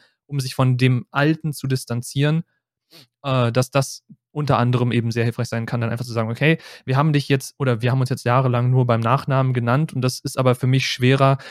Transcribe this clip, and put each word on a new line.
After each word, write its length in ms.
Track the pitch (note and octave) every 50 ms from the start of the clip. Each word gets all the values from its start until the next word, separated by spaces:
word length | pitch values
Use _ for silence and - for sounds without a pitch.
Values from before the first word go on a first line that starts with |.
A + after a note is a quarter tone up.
| _ _ _ _ _
um 120 | _ C#3+ C#3+
sich 160 | B2+ B2+ -
von 220 | - C3 B2+ B2+
dem 300 | B2 C3 B2+ B2+ A#2+ G#2 _
Alten 420 | - C#3 C#3+ D3+ D#3+ D#3 - D#3+ C#3
zu 140 | - -
distanzieren, 800 | C#3 C3 C3 - - A#2 A#2+ A#2+ - - C#3 C#3+ D3 D#3 E3 E3+ _ _ _ _ _ _ _ _ _ _ - - _ _ _ -
äh, 260 | C#3 C3 C3 B2 A#2
dass 220 | A#2 B2+ B2+ - -
das 320 | C#3+ C#3 - - - _ _ - _ _ _ _
unter 260 | D3+ D3+ C3 C#3 G#2+
anderem 340 | A#2+ A#2+ B2 B2 B2 B2 A2+
eben 180 | A#2+ A2+ A#2
sehr 140 | A2 A#2 A2+
hilfreich 240 | A#2 A2+ - A#2+ -
sein 180 | - A#2 A2+
kann, 140 | A2 - A#2
dann 100 | A#2 A2+
einfach 140 | A#2 A2+ -
zu 80 | B2 A2+
sagen, 180 | A2+ A2+ A2
„Okay, 280 | A#2 - C#3 D3+ D#3+ D#3+ - - - - _
wir 120 | - C3
haben 160 | C3 D3 D#3+ D3
dich 160 | C#3+ C3+ -
jetzt, 280 | C#3 C3+ - - _ _
oder 240 | C#3+ C3 A#2+ A2 A#2
wir 80 | B2
haben 100 | B2 C3+
uns 100 | C3 B2
jetzt 140 | C3 - -
jahrelang 460 | A#2+ B2 C3 C3 B2+ A#2+ A#2+ A#2+ B2+
nur 160 | B2+ C3 B2+
beim 140 | A#2+ A#2 A2+
Nachnamen 520 | A#2 A2+ B2 C#3 - - C3+ C3+ C3 C3 B2
genannt 400 | B2 A#2+ A#2 A#2+ C#3 D#3+ D#3+ -
und 100 | C3 B2
das 180 | C3 - -
ist 180 | _ - - -
aber 160 | C3 B2+ B2
für 140 | - - B2+
mich 180 | C3 C3+ C3
schwerer. 520 | - - - B2+ B2+ C3+ C#3 C#3 C3+ C3+ C3+ - -